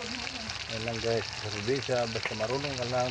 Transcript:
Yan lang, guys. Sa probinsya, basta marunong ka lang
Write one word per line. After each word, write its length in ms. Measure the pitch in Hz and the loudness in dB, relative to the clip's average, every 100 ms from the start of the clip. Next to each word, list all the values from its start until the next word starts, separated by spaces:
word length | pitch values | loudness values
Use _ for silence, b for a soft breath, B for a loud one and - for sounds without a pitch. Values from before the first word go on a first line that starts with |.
| 233 247 - - 110 - - | -4 -4 -4 -4 -6 -6 -4
Yan 160 | 113 | -2
lang, 160 | 113 117 | -2 0
guys. 240 | 113 117 | 4 4
Sa 240 | 104 - 104 | 2 -4 -4
probinsya, 440 | 104 104 139 123 123 120 | -2 2 2 2 2 2
basta 220 | 113 - 110 | 0 -2 0
marunong 320 | 110 131 143 | 0 0 0
ka 120 | 135 120 | -2 0
lang 160 | 127 127 | 2 2